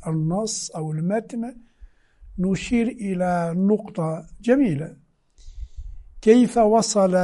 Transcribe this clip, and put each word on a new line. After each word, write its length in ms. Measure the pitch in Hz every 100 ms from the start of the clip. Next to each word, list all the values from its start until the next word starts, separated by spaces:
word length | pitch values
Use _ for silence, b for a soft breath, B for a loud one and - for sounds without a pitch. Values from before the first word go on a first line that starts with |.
| -
النص 640 | 160 156 185 220 - -
أو 220 | 180 156
المتن، 640 | 156 175 214 226 233 233 269 b b b b b b b -
نشير 500 | 185 185 - 240 233
إلى 680 | 240 196 180 180 175 170 170
نقطة 680 | 196 208 214 - 160 160 165 -
جميلة. 680 | 233 269 254 143 160 - _ _ _ _ b b b b b - - -
كيف 360 | 214 240 240 233
وصل 560 | 214 226 - 214 190 180